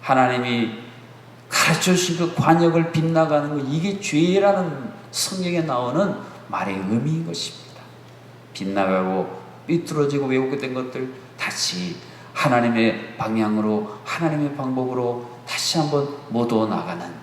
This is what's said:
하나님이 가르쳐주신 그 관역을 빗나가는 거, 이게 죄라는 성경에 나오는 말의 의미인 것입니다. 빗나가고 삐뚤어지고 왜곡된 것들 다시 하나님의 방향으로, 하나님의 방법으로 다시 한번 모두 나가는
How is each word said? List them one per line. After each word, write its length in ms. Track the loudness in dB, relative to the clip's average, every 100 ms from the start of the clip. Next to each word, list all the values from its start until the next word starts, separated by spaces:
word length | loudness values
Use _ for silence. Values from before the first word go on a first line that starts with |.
하나님이 760 | 2 4 4 2 0 0 0 -4 -14 -18 -20 -20 -20 -20 -6
가르쳐주신 680 | 0 2 2 4 4 2 0
그 180 | -2 2
관역을 560 | 6 6 6 4 2
빗나가는 580 | 2 2 4 4 4 2
거, 160 | -2 -2
이게 300 | -2 -2 -4
죄라는 920 | 0 2 4 6 6 4 0 -4 -10 -12 -10
성경에 500 | -6 -4 -2 -2 0
나오는 540 | 0 0 0 2 0 -2 -8 -16 -8
말의 260 | -6 -4 -4
의미인 500 | 0 0 0 -2 -2
것입니다. 560 | -6 -8 -10 -18 -20 -20 -20 -20 -20 -20 -20 -18
빗나가고 880 | -8 -4 0 2 2 2 0 -2 -6 -16 -18 -2
삐뚤어지고 600 | -2 0 0 0 2 0
왜곡된 460 | 2 0 -2 -4
것들 400 | -4 -6 -6 -8 -10 -18 -8
다시 560 | -8 -4 -4 -2 -6 -8 -12 -18 -14
하나님의 840 | -2 2 4 4 4 2 2 -8 -6
방향으로, 800 | -2 0 2 2 2 0 -2 -10
하나님의 520 | -10 -2 0 0 -2 -2
방법으로 760 | -4 -2 -2 0 -2 -2 -8 -14 -8
다시 300 | -4 0 2
한번 320 | 2 2 0 -4 -4
모두 400 | 0 2 2 2
나가는 380 | -2 -4 -8 -10 -12